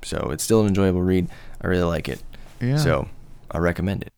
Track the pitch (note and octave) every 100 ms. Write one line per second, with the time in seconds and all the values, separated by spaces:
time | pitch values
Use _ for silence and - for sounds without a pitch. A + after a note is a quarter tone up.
0 | - - - C#2+ - A2+ G#2+ G2 F#2+ F2+
1 | F#2 F#2 F2 - - - F2 F2+ F2 E2
2 | D2 B1+ - - - - B2 C#3+ C#3+ D2
3 | - - - - - D#2+ E2+ E2+ F2+ G2
4 | -